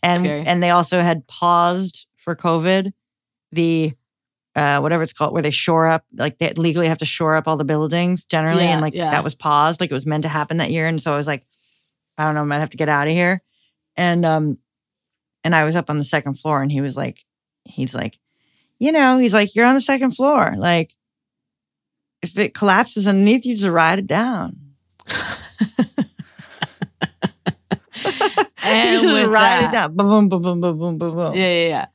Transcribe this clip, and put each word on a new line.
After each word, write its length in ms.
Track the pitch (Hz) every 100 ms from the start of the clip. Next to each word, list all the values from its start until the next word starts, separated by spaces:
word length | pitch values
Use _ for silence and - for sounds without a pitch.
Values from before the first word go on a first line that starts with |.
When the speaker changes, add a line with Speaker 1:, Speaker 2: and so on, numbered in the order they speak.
Speaker 1:
And, 200 | 180 175
Speaker 2:
Scary. 220 | 180 147 156
Speaker 1:
and 160 | 175
they 80 | 175
also 300 | 175 170 180
had 260 | 170 160 -
paused 800 | - 175 175 170 180 190 - - _
for 200 | - 165
covid 560 | 175 165 165 190 190 - _ _ _ _ _
the, 420 | 160 165 165 156 135 _ _ _ _ _
uh, 240 | - 147 143
whatever 220 | 147 170
it's 100 | 156
called, 200 | - 156
where 100 | -
they 80 | 151
shore 360 | - - 165 160
up, 160 | 160 _
like, 240 | - 143 -
they 140 | 165
legally 340 | - 165 160 165
have 100 | 160
to 60 |
shore 320 | 151 - 160 156
up 120 | 156
all 80 | 156
the 80 |
buildings 600 | 143 151 156 170 175 180 -
generally. 380 | 160 156 165
Speaker 2:
Yeah, 60 | 175
Speaker 1:
And, 100 | 165
like, 140 | 156
Speaker 2:
yeah. 160 | 165 165
Speaker 1:
that 140 | 147
was 100 | -
paused. 460 | - 156 147 151 165
Like, 100 | 175
it 40 |
was 120 | 135 135
meant 160 | 151
to 60 | 156
happen 300 | 151 147 170
that 120 | 160
year. 160 | 160 160
And 160 | 165
so 100 | 160
I 40 | 147
was 100 | 147
like, 200 | 139 _ _ _ _ _ _ _ -
"I 80 |
don't 100 | 156
know, 80 | 151
I 20 |
might 160 | 147 147
have 100 | 151
to 60 | -
get 120 | 156
out 180 | 147 147
of 40 |
here." 300 | 165 175 185 _ _ _ _ _ -
And, 280 | 175 175
um, 340 | 165 160 151 135 _ _ _ _ _ _ _ _
and 100 | 160
I 100 | 165
was 100 | 151 170
up 140 | -
on 80 | 151
the 60 |
second 300 | 143 156 143
floor, 280 | 135 156 147
and 80 | 139
he 100 | 143
was 160 | 139 127
like, 280 | 135 - _ _ _ _
he's 300 | - - 127
like, 240 | - 107 - _ _ _ _ _ _
"You 140 | 262
know," 260 | 320 269 254
he's 160 | 247
like, 200 | 208 208
"you're 120 | - 240
on 80 |
the 60 | 269
second 320 | - 269 262
floor. 420 | - 269 285 196 -
Like, 380 | 175 170 160 _ _ _ _ _ _ _ _ _ _ _ _ _
if 160 | 175 202
it 160 | 208
collapses 540 | - 202 190 240 - 202
underneath 360 | 196 202 247 247
you, 100 | 226
just 160 | 196
ride 260 | 165 160 190
it 80 | 196
down." 520 | 160 233 220 90 - - _ _ _ -
<laughs> 80 | - - - - - 214 - 240 - - _ - _ - - - _ - _ - _ - _ - - _ 196 _ - 415 - 392 - - -
Speaker 2:
And 360 | 196 220 240 -
Speaker 1:
Just 120 | 370
Speaker 2:
with 140 | 214 214
Speaker 1:
ride 320 | 214 214 -
it 40 |
Speaker 2:
that 100 | -
Speaker 1:
down. 240 | 233 156 165
Boom, 320 | 202 214 208
boom, 0 |
boom, 140 | 185
boom, 180 | 175 175
boom, 180 | 175 160
boom, 200 | 170 160
boom, 160 | 170
boom. 200 | 160 165
Speaker 2:
Yeah, 180 | 175 185
yeah, 160 | 175 165
yeah. 180 | 147 -